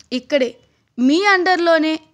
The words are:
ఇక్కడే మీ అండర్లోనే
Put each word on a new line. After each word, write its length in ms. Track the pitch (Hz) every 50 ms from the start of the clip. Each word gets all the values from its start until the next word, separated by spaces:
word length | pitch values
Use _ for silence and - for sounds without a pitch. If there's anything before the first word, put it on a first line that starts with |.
| _ - 247
ఇక్కడే 420 | 247 247 - 294 277 254 240 - _ _ _ _ _ _ _ _ -
మీ 260 | 247 262 302 349 403
అండర్లోనే 680 | 415 392 370 349 370 359 339 339 339 330 320 302 311 320 311 _ _